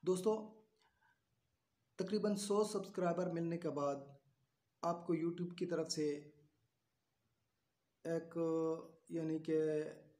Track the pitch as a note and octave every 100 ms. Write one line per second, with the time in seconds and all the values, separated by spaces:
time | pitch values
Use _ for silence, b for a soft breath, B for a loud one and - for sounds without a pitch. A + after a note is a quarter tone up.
0 | - F#3 G#3+ G#3+ G#3+ - - _ b b
1 | b b _ _ _ _ _ _ _ -
2 | F3+ G#3 G#3 G3 - G3+ G#3 G3+ F#3+ -
3 | F3+ E3 F3 E3 E3 E3 E3 C#3 C#3+ C#3
4 | - - _ _ _ _ _ _ E3 E3+
5 | - D#3+ E3 F3 F3 - F3 D#3+ D#3 -
6 | D3+ D3 - - - _ _ _ _ _
7 | _ _ _ _ _ _ _ _ _ _
8 | - E3 E3 E3+ E3 E3 D#3+ D#3+ - -
9 | _ E3 D#3+ D#3+ D#3+ D#3 D#3 D3+ D3+ -
10 | - _